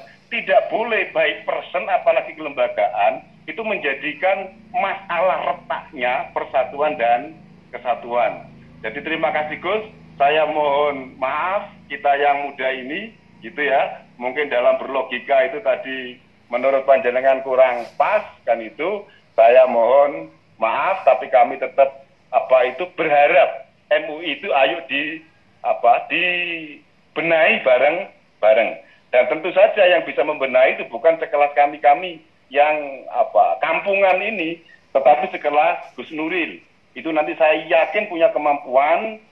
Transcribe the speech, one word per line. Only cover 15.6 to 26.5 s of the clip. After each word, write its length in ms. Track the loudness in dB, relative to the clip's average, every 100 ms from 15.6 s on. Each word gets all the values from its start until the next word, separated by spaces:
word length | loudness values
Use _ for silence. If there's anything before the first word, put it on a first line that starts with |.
tadi 560 | -2 -4 -4 -10 -12 -16 _ _ _
menurut 320 | -4 0 0
panjenengan 560 | 4 2 2 0 2 0 0
kurang 400 | 2 2 2 -6
pas 320 | -2 0 -2 -4 -8
kan 160 | -4 -4
itu, 480 | -4 -8 -6 -6 -10 _ _ 4
saya 260 | 6 8 6
mohon 580 | 4 4 4 4 0 -12 _ _ -4
maaf, 420 | -2 -2 -2 0 2
tapi 240 | 2 2
kami 240 | 4 4 2
tetap 480 | -2 2 2 0 -18 _ _
apa 300 | -2 2 2 2
itu 160 | -2 -8 -4
berharap 720 | 0 4 6 6 4 0 -14 _ -2
M 160 | -2 -2
U 80 | -8
I 160 | -8 -8
itu 160 | -2
ayo 320 | 2 2 0 -6
di 320 | -6 -6 -10 -16 _ _ _
apa 400 | -6 0 2 2 0
dibenahi 1500 | -4 -4 -4 -6